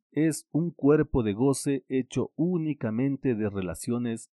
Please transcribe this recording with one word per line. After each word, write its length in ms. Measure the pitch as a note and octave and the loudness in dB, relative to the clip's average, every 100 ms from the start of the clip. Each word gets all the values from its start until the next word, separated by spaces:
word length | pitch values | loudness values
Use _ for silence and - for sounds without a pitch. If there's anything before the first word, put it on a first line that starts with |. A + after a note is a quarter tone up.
| _ | _
es 360 | - D#3+ D3 - | 0 0 0 -4
un 200 | D3 E3+ | -2 -2
cuerpo 500 | - C#3 D3+ D3 C3+ | 2 4 4 4 0
de 120 | G#2+ | 0
goce 520 | G2+ C#3 C3+ C#3+ C#3 - | 2 0 0 -2 -4 -2
hecho 420 | C3 C3 - - - | -4 -2 -2 -4 -2
únicamente 1000 | E3+ F3+ D#3 C#3+ A2+ A2 C3+ C3+ C3+ A2 | -2 0 -2 -4 -4 -2 0 0 -2 0
de 160 | G#2+ | 0
relaciones 800 | G2 F#2 D#2+ - A#2+ A#2+ A2+ - | -2 -4 -6 -4 -4 -4 -6 -10